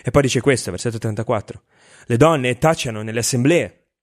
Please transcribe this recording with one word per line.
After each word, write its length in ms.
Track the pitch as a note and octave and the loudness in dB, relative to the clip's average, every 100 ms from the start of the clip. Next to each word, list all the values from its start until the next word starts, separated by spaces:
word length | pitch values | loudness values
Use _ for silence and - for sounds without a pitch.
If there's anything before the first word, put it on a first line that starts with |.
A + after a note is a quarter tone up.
E 80 | - | 0
poi 120 | C#3+ | 2
dice 180 | C3 B2+ | 2 2
questo, 300 | C#3+ B2+ - | 2 0 -2
versetto 280 | F#2 A#2+ A2+ | -6 -6 -6
trentaquattro. 640 | A2+ G2+ A2+ A2 - - _ _ _ - - | -6 -6 -4 -4 -6 -18 _ _ _ -18 -4
"Le 100 | A#2 | 4
donne 400 | D3+ D#3 B2 A#2+ | 4 4 0 0
tacciano 460 | D#3 E3 C3 G#2+ | 0 0 -4 -8
nelle 160 | A2 A2+ | -6 -4
assemblee." 640 | A2+ B2+ C3 E3+ G2+ _ _ _ | -2 0 2 2 0 _ _ _